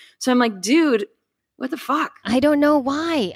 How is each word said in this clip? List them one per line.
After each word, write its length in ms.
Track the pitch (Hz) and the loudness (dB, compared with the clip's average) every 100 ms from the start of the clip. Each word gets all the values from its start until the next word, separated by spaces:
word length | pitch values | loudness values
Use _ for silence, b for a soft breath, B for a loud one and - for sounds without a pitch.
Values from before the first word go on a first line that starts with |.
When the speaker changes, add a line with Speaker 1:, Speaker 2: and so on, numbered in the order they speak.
| B B | B B
Speaker 1:
So 140 | 254 | 0
I'm 60 | 247 | 2
like, 220 | 240 190 | 2 -2
"Dude, 460 | 190 311 311 226 202 _ _ _ _ - | 0 2 4 2 -2 _ _ _ _ -12
what 140 | 262 | -10
the 60 | 277 | -8
fuck?" 360 | - 294 311 - | -4 -4 -4 -8
Speaker 2:
I 160 | 208 247 | -4 0
don't 180 | 294 294 | 2 2
know 200 | 294 302 | 2 2
why. 540 | 254 285 330 320 185 | 0 -4 -2 -2 -4